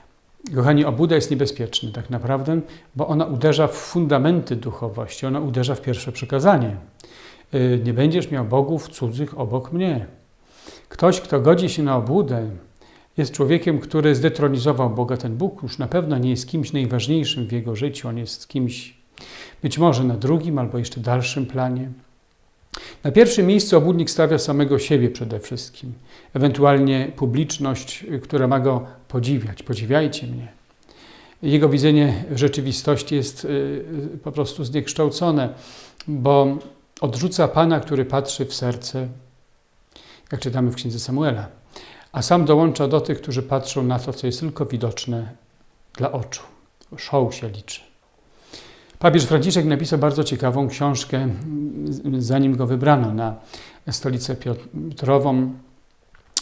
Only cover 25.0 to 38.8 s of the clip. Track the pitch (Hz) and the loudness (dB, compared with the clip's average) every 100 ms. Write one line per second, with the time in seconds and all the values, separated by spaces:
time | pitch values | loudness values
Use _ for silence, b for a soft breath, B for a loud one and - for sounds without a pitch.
25 | 120 - 113 110 - 120 - - 123 - | 2 -2 -8 -8 -8 -12 -12 -14 -16 -16
26 | B B B 135 143 135 143 139 135 135 | B B B 0 2 4 6 6 4 2
27 | 139 - 131 131 151 - 139 127 - - | -2 -2 0 0 -2 -2 -4 -4 -8 -14
28 | - 139 - 143 127 135 131 123 123 B | -8 -8 -2 0 2 2 2 0 -4 B
29 | - 127 117 139 107 - - 107 110 147 | -6 -4 0 -2 -4 -8 -8 -6 0 0
30 | 151 156 123 123 113 - _ _ B B | 0 -4 -8 -10 -12 -18 _ _ B B
31 | B B B B 151 147 151 139 151 151 | B B B B 2 4 4 6 6 6
32 | 143 95 - 127 139 147 135 127 - 143 | 4 2 -4 0 0 0 -4 -2 0 0
33 | - 143 123 - 147 139 139 143 160 156 | 0 -2 -2 -6 -4 -2 -2 -6 -8 -8
34 | 143 139 143 151 135 - 127 147 - - | -8 -10 -6 -4 -4 -4 -4 -4 -4 0
35 | 147 - 175 147 127 B B B B B | 0 0 0 2 0 B B B B B
36 | - 143 135 139 139 143 - - _ - | -8 0 4 6 4 0 -8 -20 _ -6
37 | 139 120 180 180 147 156 165 156 - 139 | -4 -2 -2 2 2 4 4 2 0 -2
38 | 127 135 139 - - - 123 107 | 0 -2 -2 -4 -6 -4 -4 -4